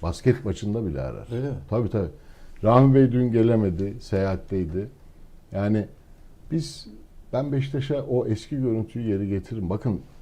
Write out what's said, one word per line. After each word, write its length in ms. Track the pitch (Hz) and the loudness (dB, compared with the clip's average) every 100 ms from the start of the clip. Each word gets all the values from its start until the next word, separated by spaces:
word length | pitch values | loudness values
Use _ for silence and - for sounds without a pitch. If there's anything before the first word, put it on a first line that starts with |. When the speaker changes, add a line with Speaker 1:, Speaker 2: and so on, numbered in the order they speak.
Speaker 1:
Basket 420 | 85 82 127 123 104 | -6 0 2 2 0
maçında 400 | 87 104 107 104 | -4 -4 -2 -4
bile 160 | 69 | -4
arar. 260 | 65 53 - | -6 -8 -8
Speaker 2:
Öyle 180 | 120 139 | -6 -4
mi? 60 | 107 - | -6 -2
Speaker 1:
Tabii, 200 | 110 107 | -2 0
tabii. 200 | 110 85 - - - - - | 0 -4 -6 -20 -20 -18 -2
Rahmi 320 | 107 120 139 135 | 4 8 8 8
Bey 160 | 131 | 6
dün 200 | 123 123 | 4 2
gelemedi. 600 | 113 113 117 101 85 98 110 | 4 4 4 2 0 -4 -6
Seyahatteydi. 880 | - 98 98 92 - 98 85 87 110 - - - - - - | -4 -2 0 -2 -4 -4 -2 -4 -8 -12 -20 -20 -20 -20 -10
Yani 340 | 98 101 107 101 - - - - - - | -4 0 0 -2 -10 -20 -20 -20 -20 -6
biz, 360 | 160 - - 113 107 - - - | -6 -6 -12 -18 -20 -20 -20 -6
ben 180 | 123 143 | -4 -2
Beşiktaş'a 520 | 139 135 143 135 147 | -2 -2 -4 -2 -4
o 240 | 131 127 123 | 0 0 0
eski 280 | 107 - 143 | -4 -4 -2
görüntüyü 500 | 131 110 107 120 113 | 0 0 -2 -4 -2
geri 200 | 98 101 | -2 0
getiririm. 400 | 98 - 113 90 | -4 -4 -6 -4
Bakın 320 | 101 127 95 - - | -2 -2 -4 -6 -20